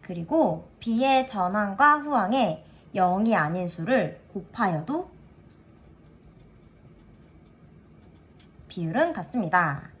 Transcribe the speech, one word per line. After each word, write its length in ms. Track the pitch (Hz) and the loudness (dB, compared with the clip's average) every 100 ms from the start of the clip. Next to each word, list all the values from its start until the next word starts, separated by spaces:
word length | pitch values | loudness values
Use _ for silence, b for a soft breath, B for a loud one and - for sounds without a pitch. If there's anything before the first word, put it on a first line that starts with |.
| - | -10
그리고 600 | 170 165 320 240 160 - - | -10 -2 2 2 0 -10 -12
비의 480 | 233 226 269 262 262 | -4 0 4 2 2
전항과 680 | 208 180 208 202 190 294 294 | -2 0 0 -2 4 4 4
후항에 680 | 294 269 190 269 208 - B B B 202 | 2 0 2 2 0 -2 B B B 0
영이 400 | 180 185 226 202 | 2 2 2 2
아닌 320 | 151 175 175 | 2 -2 -6
수를 560 | 170 170 254 156 - - | -6 0 0 0 -8 -14
곱하여도 800 | 196 - - 202 160 160 311 370 - - - - - - - - - - - - - - - - - - - - - - - - - - - - - - - - - - - - | -14 -12 -4 -2 -2 -4 -6 -6 -16 -20 -20 -20 -20 -20 -20 -20 -20 -20 -20 -20 -20 -20 -20 -20 -20 -20 -20 -20 -20 -20 -20 -20 -20 -20 -20 -20 -20 -20 -20 -20 -20 -20 -20 -16
비율은 420 | - 165 202 330 | -8 -4 0 0
같습니다. 760 | 302 170 247 175 180 160 139 - - | -2 -6 -6 0 2 0 -2 -12 -20